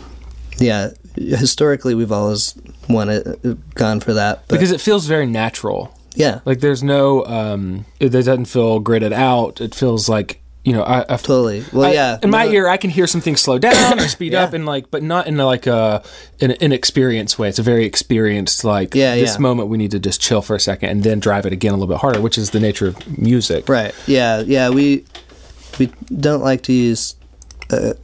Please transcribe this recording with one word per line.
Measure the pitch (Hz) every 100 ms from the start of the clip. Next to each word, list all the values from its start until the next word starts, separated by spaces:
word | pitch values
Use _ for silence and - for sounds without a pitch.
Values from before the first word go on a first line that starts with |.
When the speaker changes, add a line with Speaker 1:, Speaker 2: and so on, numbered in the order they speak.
| - - - - - -
Speaker 1:
yeah, | 123 104 101 - - -
historically, | - 135 127 - 151 139 131 113
we've | 113
always | 104 104 107 - - - - -
wanted, | 113 104 107 - - 127 113 - -
gone | 110 107
for | -
that, | 107 104 104 -
but | 160
Speaker 2:
Because | 185
it | 175
feels | - 208 151
very | 156 135
natural. | 113 117 - 107 95 95 - - -
Speaker 1:
Yeah. | 151 117 -
Speaker 2:
Like, | 127
there's | 143 135
no, | 139 139 139 135 -
um, | 113 107 101 95 95 107 -
it, | 135
it | 127
doesn't | 123 131 123
feel | 131 113 110
gridded | 107 113 107
out. | 104 131 123 113 -
It | 117
feels | - 131 113 101
like, | 110 104 - - -
you | -
know, | 117
I, | - 123
I | -
f-, | 123
Speaker 1:
Totally. | - 131 117 104 -
Well, | 131 139
Speaker 2:
I, |
Speaker 1:
yeah, | 151 131 113
Speaker 2:
in | 202
my | 220 226
Speaker 1:
no. |
Speaker 2:
ear, | 208 180
I | 190
can | 196
hear | 160 175
something | 170 165 143
slow | - 127
down | 226 240 247 233
or | 156
speed | - 165
Speaker 1:
<coughs> |
Yeah. | 185
Speaker 2:
up, | 185
and, | 160 151
like, | 143 135
but | 151
not | 156 170 160
in, | 147
like, | 135 127 -
a, | 117 110 107 - - - -
an | 131 127
inexperienced | 160 131 - - 131 113 104 -
way. | 107
It's | 98
a |
very | 113 117 110
experienced, | - - 113 110 104 95 -
like, | 110 104 95
Speaker 1:
Yeah, | 135 135 120
Speaker 2:
this | 120
Speaker 1:
yeah. | 104
Speaker 2:
moment | 135 120 104
we | 110
need | 104
to | 98
just | 98 -
chill | - 110
for | - 104
a |
second | - 95 98
and | 101
then | 104 107
drive | 104 101 101
it |
again | 92 107
a | 98
little | 95
bit | 87
harder, | 139 113
which | 113 -
is | 107
the | 107
nature | 107 101 98
of | 92 - 156
music. | 113 123 110 82 -
Speaker 1:
Right. | 131 104 - -
Yeah, | 135 120 110
yeah, | 110 135 127
we, | 131 143 139 - - - - - - - -
we | 127 - - 214
don't | 143 147
like | 135 131
to | -
use, | 127 120 113 - - - - - - -
uh, | - 117 -